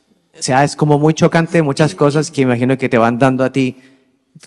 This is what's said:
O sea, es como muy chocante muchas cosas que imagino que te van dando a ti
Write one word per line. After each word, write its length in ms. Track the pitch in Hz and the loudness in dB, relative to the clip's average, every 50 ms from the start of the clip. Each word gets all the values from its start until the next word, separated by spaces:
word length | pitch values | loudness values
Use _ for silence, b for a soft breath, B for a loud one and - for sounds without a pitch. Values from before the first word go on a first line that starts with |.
| b b _ _ _ _ _ - | b b _ _ _ _ _ -10
O 40 | - | -4
sea, 220 | - 127 131 143 | -2 2 2 2
es 100 | 143 - | 0 0
como 240 | - 156 151 147 143 | -2 0 0 2 2
muy 140 | 147 156 160 | 2 0 0
chocante 480 | - 170 156 - 165 165 160 - 170 | 2 0 0 2 0 0 0 0 0
muchas 340 | 160 139 139 - 156 147 - | 0 0 0 0 -2 -2 0
cosas 360 | - 147 143 139 156 143 - | 0 0 0 0 0 -4 -4
que 100 | - 143 | -2 -2
imagino 380 | 135 127 123 117 123 127 135 127 | 0 0 0 0 0 0 -2 -2
que 100 | 135 123 | -2 -2
te 80 | - | 0
van 220 | 117 113 117 120 117 | 2 2 2 2 2
dando 260 | 135 131 131 127 131 | 2 0 2 0 -2
a 80 | 127 131 | -2 -2
ti 240 | 139 131 123 120 b b b b b b b b b _ _ _ - - | -2 -2 -4 -4 b b b b b b b b b _ _ _ -20 -8